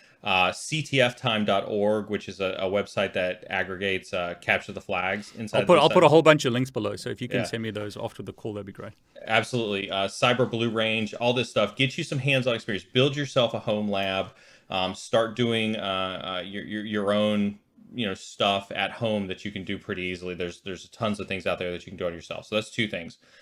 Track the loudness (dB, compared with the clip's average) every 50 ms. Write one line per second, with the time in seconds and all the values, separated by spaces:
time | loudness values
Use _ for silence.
0 | -20 -20 _ _ -2 2 4 4 4 4 2 -2 -6 -4 -4 -4 -2 0 2 4
1 | 4 4 2 -2 -2 0 0 2 2 2 2 2 2 0 0 2 2 2 2 0
2 | -2 -4 -6 -6 -6 -8 -6 -2 -2 -2 -2 -2 -2 0 0 0 -2 -2 -2 -2
3 | -2 0 0 0 0 0 -2 -4 -8 -6 -4 -4 -2 -4 -4 -4 -2 0 0 -2
4 | -4 -4 -4 -4 -4 -4 -6 -6 0 0 0 0 0 -4 -12 -10 -6 -4 -2 -2
5 | 0 0 -2 -4 -6 -10 -12 -10 -8 -2 0 2 6 8 8 8 8 8 8 8
6 | 8 10 8 8 8 8 6 6 4 0 0 0 -2 -2 -4 -4 -4 -4 -4 -6
7 | -8 -8 -8 -6 -6 -4 -2 -2 -2 -2 -4 -4 -4 -4 -4 -6 -6 -8 -8 -8
8 | -8 -8 -8 -10 -12 -12 -12 -10 -8 -8 -8 -8 -10 -10 -14 -14 -14 -16 -16 _
9 | _ _ -20 -12 -4 2 2 2 2 2 -2 -2 0 0 0 -2 -2 -2 0 0
10 | 0 0 0 2 4 4 6 4 2 2 2 0 0 0 2 2 0 2 2 0
11 | -2 -4 -4 0 0 2 2 2 0 0 2 0 0 0 2 0 0 0 0 -4
12 | -6 -4 -4 -2 0 0 0 2 2 0 0 -2 -2 -4 -6 -6 -4 _ 2 4
13 | 4 4 2 -2 -4 0 2 2 2 2 0 -2 -2 -2 -2 0 0 -2 0 0
14 | 0 0 0 -2 -2 -4 -8 _ -20 -20 -20 -20 _ -6 -2 -2 -2 -2 -2 -6
15 | -6 0 2 2 2 2 0 0 0 2 2 2 0 0 -2 -2 -2 -2 -2 -2
16 | -2 -2 -4 -6 -8 -6 -6 -6 -6 -8 -8 -10 -8 -6 -8 -6 -6 -2 -2 0
17 | 2 2 4 4 4 2 2 2 2 0 -2 -6 _ _ _ _ -20 -12 -6 -4
18 | -4 -4 -4 -6 -10 -12 -4 0 2 2 2 2 -2 -4 -4 -4 -4 -4 -2 -2
19 | -2 0 0 0 -2 -4 -6 -8 -8 -8 -8 -8 -6 -6 -8 -8 -6 -6 -6 -4
20 | -4 -6 -6 -6 -6 -8 -6 -4 -4 -6 -6 -8 -10 -10 -10 -10 -12 -14 -8 -4
21 | -2 -2 -2 -2 -4 -6 -6 -4 -2 -2 -2 -2 -2 -6 -6 -6 -10 -12 -8 -6
22 | -4 -4 -6 -6 -10 -10 -10 -10 -8 -2 -2 -2 -2 -2 -2 -2 -2 -2 -2 -8
23 | -10 -10 -16 _ _ _ -20 -20